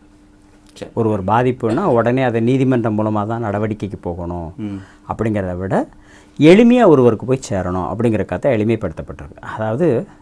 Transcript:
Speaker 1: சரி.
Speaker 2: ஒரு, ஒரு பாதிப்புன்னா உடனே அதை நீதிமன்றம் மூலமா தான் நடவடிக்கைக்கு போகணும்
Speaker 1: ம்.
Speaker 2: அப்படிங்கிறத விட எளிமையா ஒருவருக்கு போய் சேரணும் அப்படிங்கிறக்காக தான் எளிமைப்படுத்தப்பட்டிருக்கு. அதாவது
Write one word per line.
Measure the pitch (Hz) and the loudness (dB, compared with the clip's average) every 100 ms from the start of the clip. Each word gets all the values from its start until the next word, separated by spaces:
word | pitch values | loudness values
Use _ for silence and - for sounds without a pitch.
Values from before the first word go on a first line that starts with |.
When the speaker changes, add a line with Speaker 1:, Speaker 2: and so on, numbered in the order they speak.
| - _ _ _ _ - - | -20 _ _ _ _ -20 -20
Speaker 1:
சரி. | - - | -18 -10
Speaker 2:
ஒரு, | - 110 | -2 -2
ஒரு | 104 | -2
பாதிப்புன்னா | 95 113 127 127 113 113 | 0 0 0 0 -2 -2
உடனே | 185 120 113 131 | 0 2 2 0
அதை | 127 113 | 0 0
நீதிமன்றம் | 117 131 131 127 113 107 | 0 2 2 0 0 -2
மூலமா | 107 107 104 | -2 -2 -4
தான் | 117 | -4
நடவடிக்கைக்கு | 117 101 107 107 98 - | -4 -2 -4 -4 -8 -8
போகணும் | 92 87 85 87 80 85 | -8 -8 -8 -8 -10 -10
Speaker 1:
ம். | 104 98 98 - - | -10 -10 -14 -16 -10
Speaker 2:
அப்படிங்கிறத | - 117 208 185 180 | -6 -4 -4 -4 -6
விட | 190 180 294 - - - - - | -4 -4 -4 -12 -20 -20 -12 2
எளிமையா | 151 196 240 247 208 | 6 8 8 6 6
ஒருவருக்கு | 135 120 107 113 | 6 6 2 -2
போய் | 131 - | -4 -4
சேரணும் | 98 90 90 87 | -4 -2 -4 -4
அப்படிங்கிறக்காக | 110 117 107 92 90 | -2 0 0 -2 -2
தான் | 143 | 0
எளிமைப்படுத்தப்பட்டிருக்கு. | 110 107 110 92 80 76 76 76 - | 0 0 -2 -4 -8 -12 -14 -18 -18
அதாவது | - - 110 123 170 120 202 - | -12 -8 -4 0 0 0 -4 -14